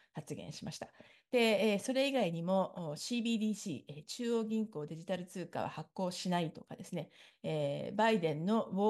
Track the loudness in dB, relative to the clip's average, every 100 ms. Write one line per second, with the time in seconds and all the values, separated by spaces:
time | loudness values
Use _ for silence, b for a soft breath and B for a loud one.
0 | b -14 -10 -10 -10 -10 -10 -10 -12 B
1 | B B B 2 4 6 4 2 2 2
2 | 4 4 2 0 2 2 2 -2 -6 -6
3 | -2 -2 2 2 2 0 -4 -8 -8 -14
4 | -12 -6 0 0 0 0 -2 -4 -8 -8
5 | -4 -4 -4 -8 -6 -4 -4 -4 -10 -4
6 | -4 -2 0 0 0 -4 -14 -14 -8 -8
7 | -8 B B B -4 0 0 -2 -4 2
8 | 4 4 2 0 2 2 0 2 4